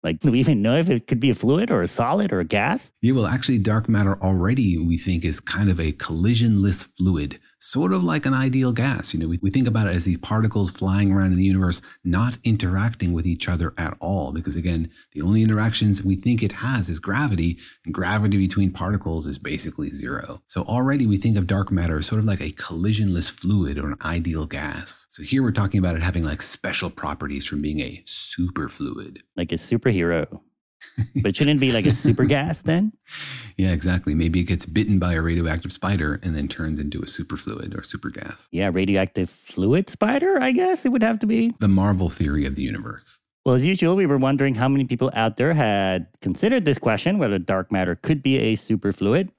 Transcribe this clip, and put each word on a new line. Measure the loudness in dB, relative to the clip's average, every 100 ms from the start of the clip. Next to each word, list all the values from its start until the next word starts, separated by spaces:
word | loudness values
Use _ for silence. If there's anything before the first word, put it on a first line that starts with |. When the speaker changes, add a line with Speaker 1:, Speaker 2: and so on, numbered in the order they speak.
Speaker 1:
Like, | -4 0
do | 2
we | 2
even | 4 4
know | 4 2
if | 2
it | 0 0
could | 0
be | 2
a |
fluid | 2 2 2 2
or | 0
a | 0
solid | -2 0 0 0
or | -2
a |
gas? | 0 0 0 -2 -6 _
Speaker 2:
Yeah, | 0
well, | 2 2
actually, | 0 0 0
dark | 2 0 2
matter | 2 2 0
already, | 0 2 2 2 2 2
we | 0 0
think, | 0 -2
is | -2 -4
kind | -4 0 2
of | 2
a | -2
collisionless | -4 -6 0 2 4 4 4 2 0
fluid, | -6 _ 0 2 -2 -8 _ _
sort | -6 -2 0
of | 2
like | 2 0
an | 0
ideal | 0 2 2 2
gas. | 2 0 -2 -4
You | -4
know, | -2
we, | -2
we | 0
think | 2 2
about | 2 2
it |
as | 2
these | 0 -2
particles | 0 0 0 0 -2
flying | -2 0 2 4
around | 4 4
in | 4
the |
universe, | 4 4 2 0 -6 -8
not | -2 0 0 0
interacting | 0 0 2 0 0 0 -2
with | 0 0
each | -2 -2
other | 0 -2 -2
at | -6 -6
all. | -4 -2 -2
Because | -4 -4 -4
again, | -2 -2 -2 -8 _
the | -4
only | 2 4
interactions | 4 4 2 2 2 2
we | 2 0
think | 2 0
it | 0
has | -2 -4 -2 -2
is | -4
gravity, | -4 -2 0 0 0 -2 -10 -16
and | -10
gravity | -4 -2 0 2 2
between | 2 2 0
particles | 0 -2 -2 -2 -4 -4
is | -8
basically | -6 -6 -6 -6 -8
zero. | -6 -8 -8 -10 -16 _
So | -6
already | -2 0 2 2 4
we | 4
think | 4 2
of | 2
dark | 0 2
matter | 0 0 0
as | 0
sort | 0
of |
like | 2 0
a | -4
collisionless | -8 -10 -2 0 2 2 2 -2
fluid | -4 0 2 2 -2
or | -4
an | -6
ideal | -4 -2 -2 -4 -4
gas. | -6 -8 -8 -12 -16 -16
So | -14
here | -2 0
we're | 2
talking | 0 0 2
about | 0 0
it |
having, | 0 0
like, | -2 -4
special | -8 -8 -6 -6 -6
properties | -6 -8 -6 -6 -6
from | -6 -4
being | -4 -4
a | -6 -10 -14
superfluid. | -12 -10 -4 -4 -2 -8 -6 -8 -8 -12 -18 _ -8
Speaker 1:
Like | -6
a | -6
superhero. | -2 0 2 2 2 0 -2 -8
Speaker 2:
<laughs> | _ _ _ _ -14 -6 -4 0
Speaker 1:
But | -2 2
shouldn't | 2 4
it |
be | 2
like | 4
a | 2
super | 2 2 2
gas | 4 2 0 -4
then? | 0 0 0 -4 _ -14 -12 -14 -12 -2
Speaker 2:
Yeah, | 0
exactly. | 2 2 0 0
Maybe | 0 2 2
it |
gets | 0 -2
bitten | 0 0 2 2
by | 2
a | 0
radioactive | 2 0 0 -2 -4
spider | -6 -2 0 0 -2
and | -4
then | -2 -4
turns | -4 -4 -4
into | -6 -6
a | -8
superfluid | -8 -8 -8 -8 -10 -10 -12
or |
super | -12 -10 -10
gas. | -12 -14 -16 -10
Speaker 1:
Yeah, | -4 -2
radioactive | 0 0 0 0 -2 -6
fluid | -8 -14 -2 2 2 0
spider, | -2 0 2 2 2
I | 2
guess | 2 2 0 0
it |
would | 2
have | 0 0
to | 0
be. | 2 0 2
Speaker 2:
The | 2
Marvel | 4 4 2 0
theory | 0 0 0 -2
of |
the | -4
universe. | -4 -6 -10 -14 -16 -20 _ _
Speaker 1:
Well, | 2
as | 2 2
usual, | 2 2
we | 2 2
were | 2
wondering | 2 2 2
how | 2 2
many | 2
people | 0 0 -2
out | 0 -2 0
there | 0
had | 2 2 2 2 0 -4 _
considered | -6 0 2 2
this | 2 0
question, | 0 0 0 0
whether | 0 0
dark | 0 -2 0
matter | -2 0
could | -2 -2 0
be | 2 2
a | 2 -2
superfluid. | -2 -2 0 0 2 2 0